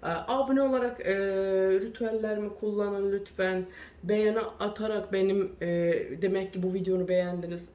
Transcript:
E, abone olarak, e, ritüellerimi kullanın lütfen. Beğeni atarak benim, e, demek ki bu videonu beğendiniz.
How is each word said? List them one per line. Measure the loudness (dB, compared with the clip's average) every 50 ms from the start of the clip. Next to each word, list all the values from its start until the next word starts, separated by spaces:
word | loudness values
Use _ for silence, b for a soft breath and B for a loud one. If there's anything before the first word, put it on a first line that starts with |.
| -4
E, | -4 -4 -4 -2
abone | -2 0 0 2 4 4 4 4
olarak, | 4 2 2 0 -2 -4 -4
e, | -2 0 0 2 2 0 0 0 0 2 2 4 4 4 4 2
ritüellerimi | 2 -2 -6 -4 -4 -2 -2 -2 0 0 -2 -2 -2 -6 -6
kullanın | -4 -4 -2 0 0 0 0 0 0 0 0 0
lütfen. | -2 -4 -6 -4 -2 0 0 0 0 -4 -6 B B B B B B -2
Beğeni | 0 2 4 4 4 2 2
atarak | -2 -4 -6 -4 -6 -6 -4 -4 -4 -2 -2 -2 -2 -2 0
benim, | 2 2 2 2 2 0 -2 -4 -6 -2
e, | 0 0 2 2 2 2 2 0 -4 -6 -2 0
demek | 0 0 0 -2 -4 -4
ki | -2 -2
bu | 0 0
videonu | 0 0 0 2 0 2 2
beğendiniz. | 2 2 2 2 -2 -4 -6 -6 -8 -8 -10 -14 -20